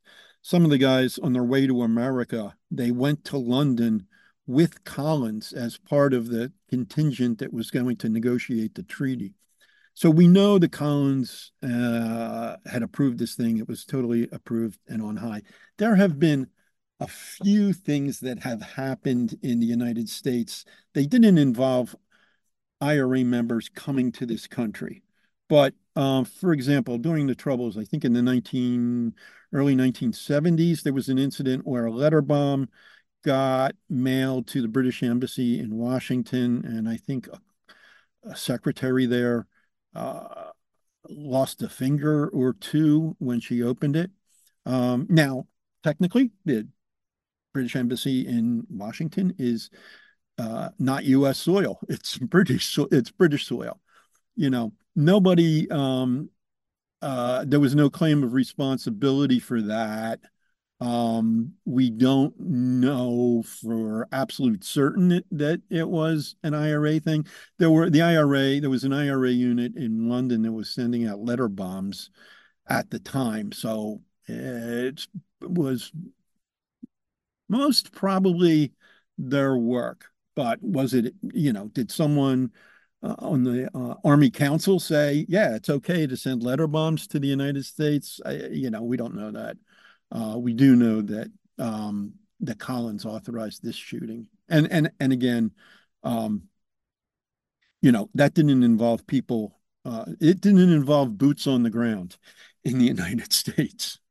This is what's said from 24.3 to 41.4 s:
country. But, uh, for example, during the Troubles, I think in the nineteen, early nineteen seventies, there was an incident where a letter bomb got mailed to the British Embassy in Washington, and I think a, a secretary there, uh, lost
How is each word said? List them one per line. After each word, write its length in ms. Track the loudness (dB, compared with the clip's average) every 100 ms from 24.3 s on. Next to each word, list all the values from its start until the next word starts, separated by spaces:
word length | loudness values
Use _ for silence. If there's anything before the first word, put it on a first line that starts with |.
| -8 -10
country. 560 | -6 -6 -6 -12 -14 _ _ _ _ 2
But, 260 | 4 4 0 _
uh, 300 | -2 0 0
for 280 | -2 -4 0
example, 460 | 0 2 0 0 -4
during 300 | -2 0 0
the 60 |
Troubles, 440 | -2 -2 -2 -4 -6
I 60 |
think 200 | -6 -4
in 100 | 0
the 80 | 2
nineteen, 920 | 2 0 -2 -4 -2 0 -2 -2 -4 -6 -18 -20 -8
early 220 | 0 2
nineteen 380 | 4 2 0 -4
seventies, 680 | -4 -2 0 2 2 2 0
there 100 | -2
was 160 | -4 -2
an 100 | 0
incident 480 | -2 -2 -2 -2 -2
where 200 | -2 -2
a 60 |
letter 300 | 0 2 4
bomb 460 | 2 0 0 -2 -4 _ -20 _ _ _
got 500 | -2 0 0 0 -2 -4 -8
mailed 580 | -2 0 0 0 -2 -4
to 140 | -4
the 60 | -2
British 340 | 0 0 0
Embassy 560 | -2 -2 -4 -4 -2 -2
in 140 | -4 -6
Washington, 880 | -4 -4 -4 -4 -2 -2 0 -2
and 240 | -4 -6 -4
I 80 | -6
think 320 | -6 -8 -8
a, 120 | -20 _ _ _ -20 _ _ _ _ -18
a 60 | -12
secretary 680 | -6 -4 -4 -4 -2 0 0
there, 400 | 0 0 -2 -4 _ _ _ _
uh, 560 | -12 -12 -12 -14 -18 -18 -20 _ _ _ _ -20
lost 540 | -16 -4 0